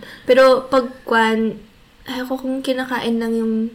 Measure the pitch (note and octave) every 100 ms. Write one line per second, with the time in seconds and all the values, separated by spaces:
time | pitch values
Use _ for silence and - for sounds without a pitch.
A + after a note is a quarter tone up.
0 | - - - B3+ C4 B3+ C4 C4+ B3 -
1 | - A3+ A3 A3 A3 - - _ _ _
2 | - B3+ B3+ C4 C4 C4+ C4+ B3+ C4 B3
3 | A#3 A3+ A3+ A3+ A3+ A3 A3+